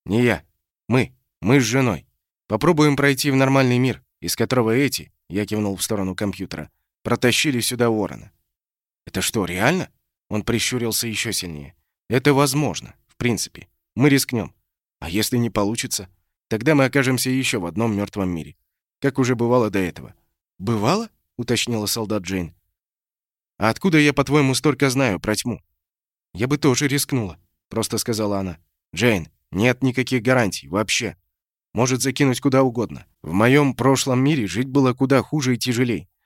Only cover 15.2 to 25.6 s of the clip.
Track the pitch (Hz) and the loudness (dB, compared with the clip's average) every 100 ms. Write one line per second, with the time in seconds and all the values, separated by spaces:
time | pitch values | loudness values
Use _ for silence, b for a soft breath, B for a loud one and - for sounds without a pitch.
15.2 | 110 123 117 107 101 113 120 - 92 _ | -2 0 0 0 -2 -2 -6 -6 -10 _
16.2 | _ _ - 110 127 147 131 139 127 127 | _ _ -6 -2 2 2 2 2 0 0
17.2 | 127 131 123 117 85 82 117 101 101 104 | 0 -2 0 -2 -4 -2 -2 0 -4 -4
18.2 | 92 85 73 - _ _ _ _ 139 139 | -4 -4 -8 -18 _ _ _ _ -2 2
19.2 | 123 120 117 123 107 98 90 - 64 - | 0 2 2 2 2 0 -2 -6 -18 -20
20.2 | _ _ _ - 95 113 107 196 226 _ | _ _ _ -10 -4 0 2 0 -2 _
21.2 | _ - 123 117 - 113 104 117 104 107 | _ -12 -4 -2 -2 -4 -4 -4 -4 -4
22.2 | 87 95 82 - _ _ _ _ _ _ | -4 -6 -6 -10 _ _ _ _ _ _
23.2 | _ _ _ - 107 113 190 160 147 139 | _ _ _ -2 -2 0 2 4 4 2
24.2 | 131 147 135 127 156 139 135 131 131 90 | 2 2 2 2 0 2 0 2 0 0
25.2 | 107 107 123 104 | -2 -2 -2 -8